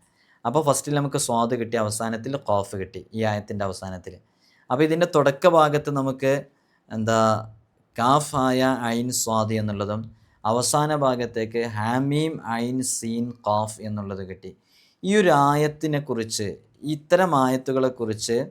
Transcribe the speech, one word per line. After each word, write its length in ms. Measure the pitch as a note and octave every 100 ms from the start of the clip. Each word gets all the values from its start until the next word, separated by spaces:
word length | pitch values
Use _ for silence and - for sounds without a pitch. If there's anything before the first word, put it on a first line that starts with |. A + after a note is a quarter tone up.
| _ _ _ _ A#2+
അപ്പോൾ 160 | C#3 C#3+
ഫസ്റ്റിൽ 280 | C3+ - D3
നമുക്ക് 200 | C#3+ - -
സ്വാദ് 280 | A#2 A#2 B2
കിട്ടി, 160 | A2 A2+
അവസാനത്തിൽ 500 | G#2+ G#2+ A2+ A2+ A#2 C#3 -
ഖാഫ് 280 | G2+ G2 G2
കിട്ടി 200 | F#2 F#2 - A2
ഈ 60 | A2
ആയത്തിൻ്റെ 340 | G#2 G#2 G#2 G2
അവസാനത്തിൽ. 460 | F#2 F#2+ F2+ F#2 F2+ _ _ _ _ -
അപ്പോൾ 140 | B2+ D#3
ഇതിൻ്റെ 220 | D#3+ F3
തുടക്ക 320 | D3+ C#3 C#3 F3+ E3
ഭാഗത്ത് 340 | D3+ D3 D3 C#3+
നമുക്ക് 340 | C3+ C3 C3+ C#3 - _ _ _ _ A2+
എന്താ 220 | A2 A2+ A2 G#2 G#2+ - _ _ _ -
കാഫ്, 340 | A#2+ D3 D3 C#3+
ഹായ, 240 | C3 B2+ C3 B2+ A#2+
ഐൻ, 140 | A#2 B2 B2
സ്വാദ് 340 | - A2 G#2+ A2
എന്നുള്ളതും 400 | G#2+ G2+ G2+ G#2+ A2+ - _ _ G#2+
അവസാന 400 | A#2 B2 D3+ D3+ D3+
ഭാഗത്തേക്ക് 580 | C3+ B2 A#2 A#2 A2 A#2 A#2 G#2+
ഹാമീം 560 | A2 B2+ C#3 D3 D#3+ D3 A2 A#2
ഐൻ 160 | A#2+ B2+ B2+
സീൻ 320 | - A2+ A#2 A#2+ - G#2+
ഖാഫ് 300 | G#2 A2 - G#2+
എന്നുള്ളത് 340 | G#2+ G2 F#2+ F#2+
കിട്ടി. 240 | F#2 F#2 F#2+ _ _ _ _ F3+
ഈ 20 | G#3
ഒരു 100 | F3+ C#3+ C#3
ആയത്തിനെക്കുറിച്ച്, 1000 | D3 D3+ D3+ D#3 D3 D3 A#2 A2 A2+ G2+ - _ _ C#3+
ഇത്തരം 360 | D3+ - F3+ F#3 C#3+
ആയത്തുകളെക്കുറിച്ച് 960 | C3 B2+ C3+ C3 C3 B2 A2+ A2 - A#2 D3+